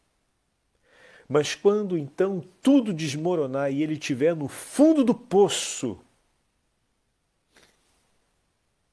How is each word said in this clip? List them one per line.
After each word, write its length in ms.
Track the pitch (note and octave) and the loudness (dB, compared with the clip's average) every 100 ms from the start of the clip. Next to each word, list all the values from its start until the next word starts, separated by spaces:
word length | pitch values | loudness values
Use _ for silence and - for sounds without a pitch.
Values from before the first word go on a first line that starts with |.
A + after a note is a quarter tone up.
| _ _ _ _ _ _ _ _ _ _ _ - - | _ _ _ _ _ _ _ _ _ _ _ -20 -4
Mas 280 | C#3+ C#3+ - | -2 -2 0
quando 420 | G3+ G#3 G3+ F3 | 2 2 0 -6
então 460 | C#3 - F#3+ F#3 - _ | -4 -4 -4 -4 -10 _
tudo 320 | B3+ C#4 G#3+ | 2 4 2
desmoronar 800 | D#3+ D#3 D3 E3 F3 C3+ C3+ C#3+ | -4 -6 -4 -2 -2 -2 -2 -2
e 120 | C#3 | -2
ele 100 | D#3 | -4
estiver 400 | D3+ - B2+ D3+ | -4 -6 0 0
no 140 | E3+ C#3 | 0 -6
fundo 560 | - - - D#4 D#4 | -8 -6 4 4 6
do 100 | A#3+ | 2
poço, 840 | A3 - F#3+ G3 - - - B2+ F2+ _ _ _ _ _ _ _ _ _ _ _ _ _ _ _ _ _ _ _ _ _ _ _ _ _ _ _ _ _ | 0 0 4 4 2 -6 -8 -8 -10 _ _ _ _ _ _ _ _ _ _ _ _ _ _ _ _ _ _ _ _ _ _ _ _ _ _ _ _ _